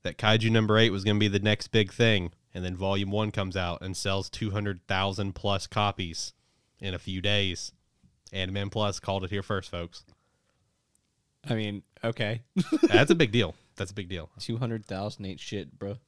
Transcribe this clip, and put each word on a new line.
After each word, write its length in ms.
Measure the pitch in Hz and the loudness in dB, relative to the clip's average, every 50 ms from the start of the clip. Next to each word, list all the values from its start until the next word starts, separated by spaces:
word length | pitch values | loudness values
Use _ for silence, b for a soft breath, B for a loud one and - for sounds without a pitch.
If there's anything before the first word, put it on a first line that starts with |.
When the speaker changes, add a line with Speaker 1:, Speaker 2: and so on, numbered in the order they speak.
| _ | _
Speaker 1:
that 140 | 90 - | -6 -6
Kaiju 320 | - - 107 110 110 107 113 | 2 4 4 4 6 4 4
number 260 | 113 113 110 107 107 | 4 4 4 6 6
eight 140 | 110 113 113 | 6 6 4
was 120 | 95 98 95 | 2 0 2
gonna 160 | 107 104 104 | 2 2 4
be 80 | 104 | 2
the 120 | 104 98 98 | 2 2 2
next 280 | 101 107 107 - - | 4 2 2 2 -2
big 240 | - - 110 104 98 | 0 2 2 2 2
thing, 400 | - - 120 113 107 98 87 82 - _ _ _ _ | 2 4 4 4 4 2 0 -4 -10 _ _ _ _
and 100 | 95 90 | -8 -6
then 120 | 90 92 | -6 -4
Volume 340 | 87 98 95 98 98 101 95 | -2 -2 0 0 0 0 0
One 200 | 101 104 107 107 | 0 0 -2 -2
comes 240 | - 107 98 95 92 | -2 -4 -4 -2 -2
out 240 | 95 90 87 85 - | -2 -2 -2 -4 -6
and 140 | - 95 92 | -8 -8 -8
sells 340 | - - 101 95 98 95 - | -4 -2 -2 -2 -2 -2 -6
two 220 | - - 113 104 | -6 -6 -4 -2
hundred 360 | 95 107 104 104 95 90 _ | -2 -2 -2 -4 -6 -6 _
thousand 460 | - 98 95 98 98 92 107 101 98 92 | -2 0 0 0 0 0 -2 -4 -4 -6
plus 320 | - - 101 101 95 - | -4 0 0 0 0 -2
copies 680 | - - 107 104 101 98 - 95 82 80 - - - _ _ _ _ _ _ _ _ _ _ | -2 0 2 2 2 0 -2 -6 -6 -6 -8 -8 -10 _ _ _ _ _ _ _ _ _ _
in 140 | - 98 90 | -8 -8 -8
a 60 | 87 | -6
few 220 | - - 92 92 | -6 -6 -6 -2
days. 520 | 92 101 104 104 98 95 85 - - - _ _ _ _ _ _ _ _ _ _ _ - - | 0 2 2 2 2 0 -2 -4 -8 -12 _ _ _ _ _ _ _ _ _ _ _ -10 -6
Anime 360 | 95 92 92 95 101 101 98 | -4 -4 -2 -2 -4 -4 -2
Plus 300 | - 113 107 101 95 - | 0 0 0 0 0 -4
called 240 | - - 95 98 92 | -4 -2 -2 -2 -2
it 40 | 87 | -2
here 140 | 101 101 92 | -4 -6 -2
first, 260 | - 107 95 - - | -2 -4 -4 -4 -6
folks. 340 | - 87 85 85 - - - _ _ _ _ _ _ _ _ _ _ _ _ _ _ _ _ _ _ _ _ _ _ _ _ _ _ _ - | -8 -8 -8 -8 -10 -18 -20 _ _ _ _ _ _ _ _ _ _ _ _ _ _ _ _ _ _ _ _ _ _ _ _ _ _ _ -4
Speaker 2:
I 60 | 143 120 | -2 -2
mean, 280 | 110 107 104 104 98 - _ _ - - | 0 0 -2 -4 -6 -12 _ _ -6 -6
okay. 380 | 117 113 - 113 104 113 113 - _ _ 185 - | -6 -2 -2 -2 -2 -2 -6 -8 _ _ -4 0
<laughs> 180 | - - 302 - | 0 2 4 4
Speaker 1:
That's 280 | - - - 139 - | 6 8 6 8 6
a 40 | 190 | 6
big 160 | 170 156 110 | 4 4 4
deal. 240 | 101 120 104 80 - _ _ _ _ | 4 2 2 2 -2 _ _ _ _
That's 160 | - 101 92 | -8 -8 -6
a 20 | 101 | -6
big 160 | 107 95 87 | -10 -8 -8
deal. 200 | 95 85 78 - _ - | -8 -8 -8 -10 _ -12
Speaker 2:
Two 180 | - - 117 | -6 -6 -4
hundred 280 | 113 127 117 117 113 107 | -2 -2 -4 -4 -6 -6
thousand 400 | - 98 95 101 107 - - 101 | -8 -6 -6 -6 -6 -8 -8 -10
ain't 140 | 95 90 71 | -10 -10 -10
shit, 380 | - - 110 101 82 - - | -10 -6 -6 -6 -6 -8 -12
bro. 200 | - 101 98 101 - _ | -10 -8 -8 -8 -10 _